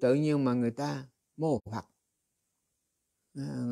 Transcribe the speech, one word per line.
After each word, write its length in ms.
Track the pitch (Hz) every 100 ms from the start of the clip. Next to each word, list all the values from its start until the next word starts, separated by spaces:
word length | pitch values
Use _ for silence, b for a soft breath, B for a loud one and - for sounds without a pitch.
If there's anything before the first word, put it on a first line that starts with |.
tự 120 | 123
nhiên 300 | 139 151 147
mà 100 | 131
người 180 | 123 120
ta 360 | 117 143 139 135 _ _ -
mô 220 | 156 127 104
Phật, 140 | 107 - _ _ _ _ _ _ _ _ _ _ _ _ _ _
à, 100 | - 139 135 120